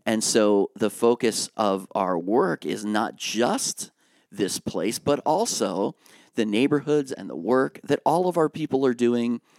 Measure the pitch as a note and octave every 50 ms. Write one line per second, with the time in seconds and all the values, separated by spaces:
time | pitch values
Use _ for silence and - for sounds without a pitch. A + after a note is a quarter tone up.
0 | - A2+ A2 G#2+ - - - A#2 G#2+ G#2 G#2 G2 F#2 - _ - A2+ G2+ - -
1 | A#2+ A#2 A#2+ - - A2+ G2+ - - - - - G#2+ G2+ G2 F#2+ F2+ - - G2+
2 | F#2+ F#2 F2+ E2+ F2 F#2+ A2 C#3+ F#3+ F3+ E3 - - D2+ - G#2+ G#2 G#2 G#2 G#2
3 | A2+ - - - - - - A2 A#2+ C4 D#4 C4+ - - - - - - _ _
4 | _ _ _ _ _ _ - - G2+ F2+ - - - - - F2+ E2+ G#2+ A#2 -
5 | - C#3+ C#3+ - - - D#3+ F#3+ A#3 - - - G#2+ G2 F2 F#2 G#2 C3+ - _
6 | _ _ - - _ _ - B2 G#2+ G#2+ G#2 A2+ C3+ C#3 D3 C#3+ C#3+ D3 D3+ D3+
7 | C#3 C3 - - G2 D2+ C2+ D#2 E2+ G#2+ B2+ C3 C3+ C#3+ _ - - - C#3+ -
8 | - C#3 D#3 F3 F#3 F#3 E3 E3+ D#3 D3+ - D#3 D3+ - - C3+ C#3 C3 A#2+ A#2+
9 | A#2+ A#2+ A#2+ A#2+ A#2 A#2+ A#2+ A#2 _ _ _